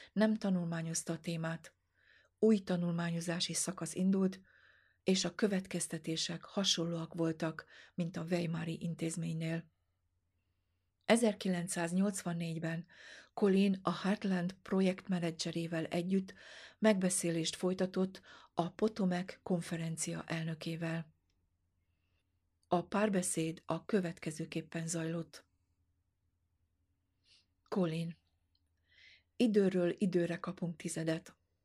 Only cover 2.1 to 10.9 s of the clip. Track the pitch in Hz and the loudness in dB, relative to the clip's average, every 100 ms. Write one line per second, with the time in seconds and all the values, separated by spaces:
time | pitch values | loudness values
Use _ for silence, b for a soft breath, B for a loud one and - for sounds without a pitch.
2.1 | b b - 220 214 190 180 175 170 170 | b b 2 4 4 4 0 0 0 0
3.1 | 170 175 170 - 165 - - 165 - 185 | -2 -2 -2 -2 -2 -4 -4 -6 0 4
4.1 | 190 190 190 b b b b b b - | 6 4 0 b b b b b b 2
5.1 | 190 175 - 208 190 190 175 - 165 160 | 2 2 0 0 0 -2 -4 -4 -6 -4
6.1 | 160 - 165 - - 190 - 170 165 165 | -2 -2 -6 -8 -2 0 2 0 -2 -4
7.1 | 170 165 160 160 160 - B B B 170 | -2 0 0 -2 -4 -12 B B B -4
8.1 | 175 165 175 170 165 165 165 170 160 165 | -4 -2 0 0 -2 -4 -4 -6 -4 -4
9.1 | 165 165 160 165 165 - _ _ _ _ | -4 -4 -4 -2 -4 -6 _ _ _ _
10.1 | _ _ _ _ _ _ _ _ | _ _ _ _ _ _ _ _